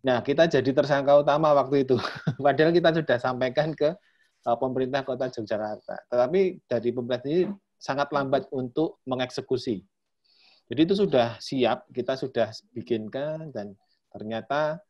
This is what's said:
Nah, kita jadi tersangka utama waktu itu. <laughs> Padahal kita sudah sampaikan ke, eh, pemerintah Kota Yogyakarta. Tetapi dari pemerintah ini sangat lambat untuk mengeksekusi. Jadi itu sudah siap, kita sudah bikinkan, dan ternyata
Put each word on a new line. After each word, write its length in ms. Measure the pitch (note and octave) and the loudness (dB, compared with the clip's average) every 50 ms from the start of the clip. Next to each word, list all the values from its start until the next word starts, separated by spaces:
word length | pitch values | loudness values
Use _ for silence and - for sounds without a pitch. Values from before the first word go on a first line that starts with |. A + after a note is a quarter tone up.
| - | 2
Nah, 160 | C3 B2+ A#2 | 2 0 2
kita 280 | G#2+ C3+ C#3+ D3+ E3 E3+ | 0 0 4 4 4 4
jadi 220 | - E3 A2+ C3+ | 4 2 2 2
tersangka 440 | C3 D3+ C#3+ C3+ D3 C#3+ C#3 C#3 C#3+ | 2 2 2 2 0 0 4 6 6
utama 360 | D3 C#3+ D3 C#3+ D3+ D#3+ D3+ D3 | 6 6 4 2 4 4 4 4
waktu 320 | C#3 B2+ C3 C#3+ C#3 C3+ B2+ | 4 4 2 2 0 2 2
itu. 80 | C3 | 2
<laughs> 440 | A2+ - - - - - D#3 B2+ - C3+ | 0 0 -6 -10 -6 -6 -6 -4 2 2
Padahal 280 | C#3+ C3+ C3+ D#3 E3 | 2 4 6 4 4
kita 200 | E3+ F3 E3 E3 | 4 4 4 4
sudah 240 | D#3+ E3 D3+ - B2 A#2 | 2 2 0 0 0 0
sampaikan 520 | - B2+ B2+ B2 B2+ B2+ B2 D3+ D3+ D#3+ | 0 -2 -2 -2 -2 -2 0 0 -2 -2
ke, 240 | D#3 - D3 D3+ F3+ - _ _ _ _ _ _ _ _ _ | -2 -2 -2 -2 -2 -4 _ _ _ _ _ _ _ _ _
eh, 120 | B2 A#2+ - | -2 0 0
pemerintah 440 | C3+ C3 B2 C3 C3 B2+ C3+ C#3 C3 | 0 -2 -2 -2 -4 -2 -2 -4 -4
Kota 240 | C#3 B2+ B2+ C3+ B2 | -4 -4 -4 -4 -6
Yogyakarta. 800 | - A#2+ G#2+ G2 A2 G#2 G#2+ G#2+ G#2+ - _ - - - _ _ | -6 -8 -6 -4 -4 -4 -4 -6 -8 -10 _ -14 -14 -14 _ _
Tetapi 560 | B2 B2 B2 C3 E3 F#3+ F#3+ F3+ - - _ _ | 2 2 2 2 4 2 2 2 0 -6 _ _
dari 200 | B2 A#2 G#2+ A#2+ | -4 0 0 -2
pemerintah 360 | A#2+ B2+ A#2+ A#2+ B2+ A#2+ B2 C#3 | -4 -2 -4 -4 -4 -4 -4 -2
ini 200 | D#3 F3+ F3+ G3+ G3+ - _ _ _ _ | 0 0 0 0 -4 -12 _ _ _ _
sangat 280 | - - C#3 C#3+ C#3+ - | -8 -6 -2 -2 -2 -2
lambat 360 | D#3 C#3+ C3+ C3+ C#3 C3+ C3+ - | -2 -2 0 0 0 -2 -2 -4
untuk 480 | D3 C3 B2+ B2 - D#3 D#3+ D#3 - _ _ | -6 -6 -6 -4 -2 -2 -2 -2 -4 _ _
mengeksekusi. 800 | C3 B2+ B2+ B2+ B2 - - C3 _ C3+ B2 - C3 A2 F#2 F2+ _ _ _ _ _ _ _ _ _ _ _ _ _ _ _ _ _ | -8 -4 -4 -4 -6 -6 -10 -4 _ -4 -4 -2 -4 -6 -6 -8 _ _ _ _ _ _ _ _ _ _ _ _ _ _ _ _ _
Jadi 80 | A#2 A#2+ | 0 0
itu 140 | D#3+ F3 G3 | 2 2 2
sudah 400 | G3 G3+ F3 D3+ B2+ A#2 A#2 A2+ | 0 0 2 2 2 2 2 -4
siap, 480 | - - - C#3 C3 A#2+ A2+ A#2 - - _ | -10 -10 -6 -2 0 2 2 0 -2 -6 _
kita 240 | - B2 A#2+ - C3 | -8 -8 -4 -4 -4
sudah 320 | C3 - C3 - A#2+ A2+ A2 A2 - _ _ | -4 -6 -4 0 0 -2 -2 -2 -16 _ _
bikinkan, 800 | _ A#2 G#2 - A#2+ A2 G#2+ G#2 G2 C3 C#3+ D3+ D#3 D#3+ D#3+ D#3 | _ -14 -6 -4 -4 -4 -4 -8 -10 -8 -8 -8 -8 -10 -12 -12
dan 240 | C3 A2 G2+ G#2 G2 _ _ _ _ _ _ _ | -10 -12 -12 -12 -16 _ _ _ _ _ _ _
ternyata 720 | - G2+ G#2 G#2+ A2+ A2 A2 _ C#3 D3 D#3 D3+ D#3 F3 _ | -18 -14 -10 -8 -8 -8 -6 _ -2 -2 -2 -2 -4 -8 _